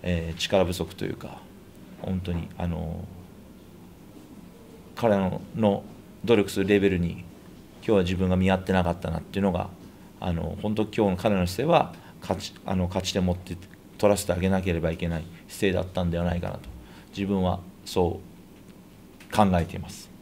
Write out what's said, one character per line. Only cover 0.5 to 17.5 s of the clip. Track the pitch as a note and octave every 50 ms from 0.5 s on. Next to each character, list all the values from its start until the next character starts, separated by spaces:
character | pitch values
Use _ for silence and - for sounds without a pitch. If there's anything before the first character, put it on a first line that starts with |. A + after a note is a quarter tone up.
| - G2 F#2
不 | E2+ F2
足 | - F2 E2+ -
と | - -
い | -
う | - -
か、 | - - - - - - - - - - - - - - - -
本 | - - F#2+ F#2
当 | F2+ F2+
に、 | F2 E2+ E2 - - -
あ | F2+ F2
の、 | E2+ E2 E2 D#2+ E2 F2 F2+ - - - - - - - - - - - - - - - - - - - - - - - - - - - - - - - - - - - - - -
彼 | - - A#2 G#2 G2
ら | F#2+ F#2 G2 - - - - -
の | A2 G#2 G2+ - - - - - - - - - -
努 | G2+ A#2 G#2+
力 | G2+ -
す | - G2+
る | F#2+ F#2+
レ | G#2 G2+
ベ | F#2+ G2
ル | F#2+ F2+
に、 | F2 E2+
今 | E2+ - - - - - - - - - - - - -
日 | - -
は | A2+ G2 F#2
自 | F2 F#2
分 | F2 F#2+ F#2
が | F#2 F#2
見 | F#2 F#2+
合 | F#2+
っ | F#2 F#2
て | -
な | F#2+ F#2
か | F2+ F2
っ | E2+ -
た | - E2+
な | E2 E2
っ |
て | - - - G2
い |
う | G2
の | G2
が、 | F2 F2 G2+ - - - - - - - - - - -
あ | - F#2 E2+
の、 | E2+ E2 E2 F2 F2+ -
本 | G#2+ G#2+
当 | G#2+ A2
今 | G#2+
日 | - - A2 G2+
の | F#2 F2+
彼 | - A2+ G#2
ら | F#2+
の | F2+ F2
姿 | F2+ - B2+ D#3
勢 |
は、 | F3+ D#3 - - - - - - - -
勝 | - - F#2 F2
ち、 | - - - - -
あ | - F#2+
の、 | F#2 F2+ F2
勝 | F2+ F#2+ F#2
ち | - -
点 | G2+ F2+
持 | F2+ F2
っ | F2+
て | - - F2+ E2 - - - - - - - -
取 | - G#2
ら | G2+ F#2+
せ | -
て | - F#2+
あ | F2+
げ | F2 F#2+
な | F#2+ F#2 F2+
け | F#2+ F2
れ | E2
ば | D#2+ E2
い | E2 E2
け | - E2+
な | E2 D#2+
い | D#2+ E2 - - - -
姿 | - - - G2
勢 |
だ | F2+ F#2+
っ | F#2
た | F2+ - F#2
ん | F2+ F2
で | E2 E2+
は | F2
な | F2 E2+
い | F2
か | F2 G2
な | -
と、 | - - - - - - - - - - - -
自 | - G2+ F#2+
分 | G2+ F#2+ F#2
は | F2+